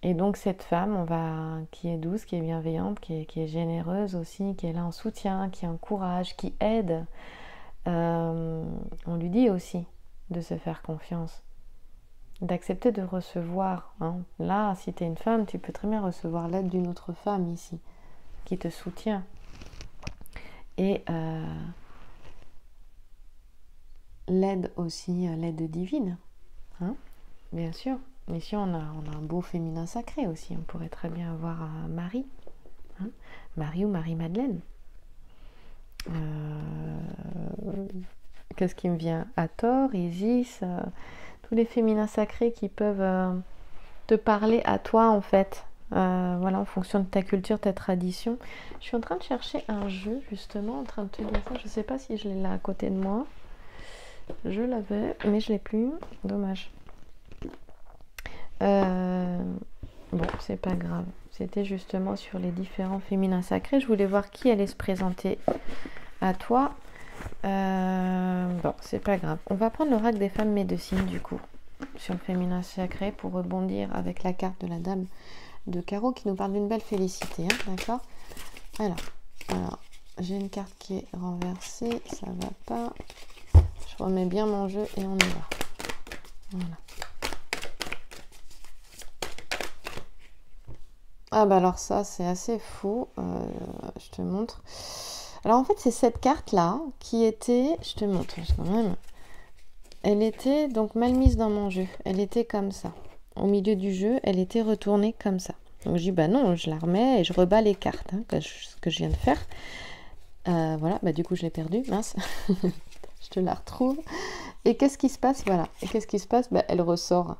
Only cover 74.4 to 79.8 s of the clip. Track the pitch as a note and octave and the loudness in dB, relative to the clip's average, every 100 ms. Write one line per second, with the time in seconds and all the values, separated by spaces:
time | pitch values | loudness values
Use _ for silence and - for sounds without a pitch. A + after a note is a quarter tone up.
74.4 | F#3 F#3 F3+ E3+ F3 F#3+ F#3 - - - | 0 -2 -4 -2 -2 -2 -2 -6 -10 -10
75.4 | - - - F3+ F3 G3+ B3 B3 G3+ F#3+ | -8 -8 -4 -4 -2 0 0 0 -2 0
76.4 | G3 G3+ G3+ A3+ - G3+ F#3 - - - | 0 0 2 0 0 0 0 0 -4 -2
77.4 | E3+ - - F#3+ - A#3+ - - - - | 2 4 4 0 0 -2 -2 -8 -8 -8
78.4 | - - - - G#3 E3 - - - - | -8 -8 -8 0 0 0 -2 -4 -6 -8
79.4 | - F3+ F3+ - | -2 -2 -2 -6